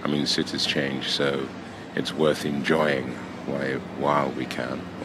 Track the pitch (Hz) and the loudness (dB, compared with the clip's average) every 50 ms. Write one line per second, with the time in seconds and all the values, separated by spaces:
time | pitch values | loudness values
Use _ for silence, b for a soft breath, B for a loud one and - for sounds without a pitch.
0 | - - 73 73 73 73 - - 78 - - - - - - 76 71 67 67 67 | 0 0 2 2 2 2 2 2 0 0 0 -2 0 0 2 2 0 0 0 -2
1 | 65 64 - - 71 71 69 67 67 65 64 - B B B B B B - - | -2 -2 0 2 2 2 2 0 -2 -4 -6 -10 B B B B B B -4 -2
2 | 67 - - 71 78 78 73 - - 78 73 71 69 - 80 80 78 76 71 67 | -2 -2 2 4 4 4 4 4 2 -2 0 0 2 4 4 4 6 4 2 2
3 | 64 62 60 - - - - - - 69 69 69 67 65 65 65 62 - - 65 | 0 -2 -6 -6 -8 -10 -10 -8 -6 -4 -2 -2 0 0 -2 -2 -4 -6 -6 0
4 | 69 71 73 73 71 67 65 69 64 62 - - 62 62 64 - - - - - | 2 4 4 4 4 2 0 -4 -4 -4 -4 -4 -4 -4 -4 -6 -6 -8 -8 -6
5 | - | -2